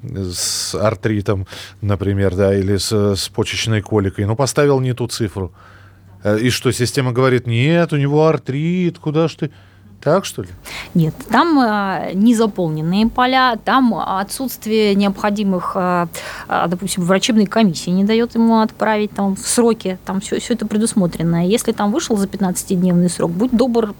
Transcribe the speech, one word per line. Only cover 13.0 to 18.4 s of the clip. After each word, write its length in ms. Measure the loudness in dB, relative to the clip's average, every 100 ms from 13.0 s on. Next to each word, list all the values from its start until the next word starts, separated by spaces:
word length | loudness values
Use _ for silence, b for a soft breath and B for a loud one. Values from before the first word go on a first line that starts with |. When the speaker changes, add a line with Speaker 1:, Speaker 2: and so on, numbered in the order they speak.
| 0
Speaker 2:
поля, 500 | 2 2 4 2 0 0
там 280 | 2 2 0
отсутствие 1000 | -2 -4 -6 -6 -8 -8 -2 2 2 4
необходимых, 760 | 2 0 -2 0 0 0 -2 -2
а, 320 | 0 0 -2 B B B B
а, 200 | -2 0
допустим, 360 | -2 -4 -4
врачебной 420 | 2 2 2 2 2
комиссии 420 | 2 2 0 -2
не 160 | 0 2
даёт 280 | 2 0
ему 280 | 2